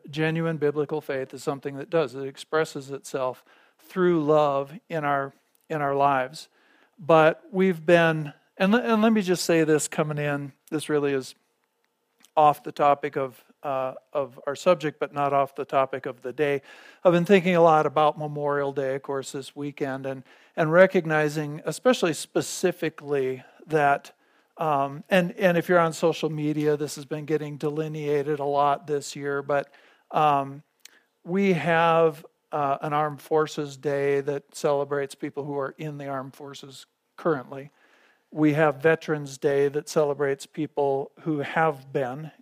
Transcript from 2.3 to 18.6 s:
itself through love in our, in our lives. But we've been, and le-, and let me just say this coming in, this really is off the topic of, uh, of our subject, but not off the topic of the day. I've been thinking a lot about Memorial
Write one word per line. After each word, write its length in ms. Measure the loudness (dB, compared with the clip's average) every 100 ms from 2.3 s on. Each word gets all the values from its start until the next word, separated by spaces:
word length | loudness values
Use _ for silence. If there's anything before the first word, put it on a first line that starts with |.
| -12 -6 -4 -2 -6 -12
itself 520 | -14 -10 -6 -6 -8 _ _ _ _
through 440 | -10 0 2 4
love 560 | 4 4 4 0 -4 -12 -10
in 120 | -4
our, 300 | -2 -2 -4 _ _ _ -8
in 100 | -4
our 140 | -2
lives. 540 | 2 2 2 -2 -8 -20 _ _ _ _ _
But 440 | 4 6 6 4 -6
we've 360 | 0 2 2 4
been, 480 | 6 6 0 -4 -12 _ -2
and 140 | 2
le-, 100 | 2
and 180 | 2 2
let 140 | 4
me 80 | 4
just 240 | 2 0 2
say 180 | 2
this 240 | 4 2 0
coming 300 | -4 -4 -2
in, 340 | -4 -4 -8 _ -8
this 200 | -8 -2
really 240 | 0 0
is 200 | -2 -6 -18 _ _ _ _ _ _ _ _ _ 4
off 280 | 4 4
the 80 | -8
topic 440 | 2 2 2 0 -4
of, 240 | -6 -8 _ _
uh, 320 | -6 -4 -6 -8 _
of 280 | -6 -6 -8
our 120 | -10 -2
subject, 420 | 0 0 0 -6
but 160 | -8
not 180 | -2 0
off 220 | 2 0
the 100 | -4
topic 400 | -2 0 0 -2
of 160 | -8 -10
the 120 | -10
day. 280 | -4 -2 -2 -6 -20 -20 2
I've 80 | 4
been 120 | 4
thinking 300 | 6 6 6
a 80 | 6
lot 240 | 8 6 4
about 320 | 2 2 0
Memorial 540 | -8 -4 -2 -2